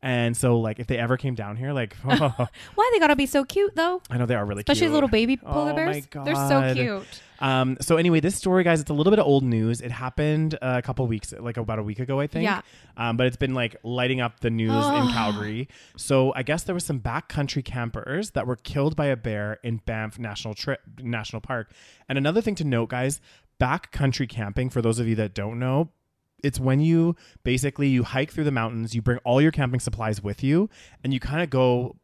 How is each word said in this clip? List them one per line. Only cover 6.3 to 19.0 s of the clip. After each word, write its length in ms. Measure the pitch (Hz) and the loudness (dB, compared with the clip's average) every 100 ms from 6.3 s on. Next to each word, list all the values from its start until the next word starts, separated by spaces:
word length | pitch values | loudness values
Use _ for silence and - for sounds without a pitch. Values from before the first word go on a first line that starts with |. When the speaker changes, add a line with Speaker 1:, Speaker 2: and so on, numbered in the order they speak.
Speaker 2:
so 260 | 294 277 139 | 0 4 4
Speaker 1:
God. 160 | 135 127 | 4 0
Speaker 2:
cute. 460 | 123 98 101 - - - | -2 -4 -10 -20 -20 -4
Speaker 1:
Um, 380 | 135 131 131 131 | 0 2 2 -2
so 160 | 127 165 | 2 4
anyway, 220 | 175 165 | 6 4
this 140 | 151 196 | 2 0
story, 260 | 190 185 | 2 4
guys, 160 | 175 165 | 4 2
it's 100 | 143 | 2
a 40 | |
little 160 | 147 160 | 2 4
bit 80 | 208 | 6
of 60 | 147 | 6
old 160 | 139 | 4
news. 360 | 131 113 110 117 | 4 2 2 -2
It 100 | 123 | -6
happened 640 | 117 127 - 151 151 156 156 | -8 -8 -2 0 2 0 -2
a 200 | 127 127 | -2 -2
couple 240 | 120 123 127 | -2 -2 -2
weeks, 260 | 113 - - | -2 -6 -10
like, 180 | 117 117 | -8 -6
about 220 | 110 110 | -4 -4
a 40 | |
week 160 | 107 104 | -4 -6
ago, 180 | 127 135 | -4 -2
I 60 | 147 | -2
think. 180 | 160 | -2
Speaker 2:
Yeah. 180 | 208 190 - - - - | 0 -2 -6 -20 -20 -6
Speaker 1:
Um, 200 | 117 117 | -4 2
but 100 | 127 | 2
it's 80 | 123 | 2
been, 180 | 135 | -2
like, 220 | 131 117 - | 0 -2 -4
lighting 360 | 113 123 123 131 | -8 -2 0 0
up 200 | 120 - | -2 -2
the 100 | 120 | -2
news 200 | 113 110 | 0 2
in 60 | 113 | 2
Speaker 2:
Ugh. 360 | 113 285 123 | 2 2 2
Speaker 1:
Calgary. 560 | 117 107 104 107 110 131 - - - | 0 0 -2 -4 -8 -10 -14 -20 -16
So 360 | - 135 131 | 0 4 4
I 80 | 131 | 0
guess 220 | 127 160 | -2 -4
there 100 | - | -2
was 100 | 180 | -6
some 160 | - 139 | -4 -4
backcountry 640 | 117 123 - 151 139 - | -4 -6 -6 -6 -4 -4
campers 680 | 131 131 120 - 127 147 214 | -6 -6 -6 -6 -6 -6 -4
that 140 | - 123 | -4 -4
were 100 | 123 | -6
killed 400 | - 147 143 | -6 0 0
by 100 | 156 | 0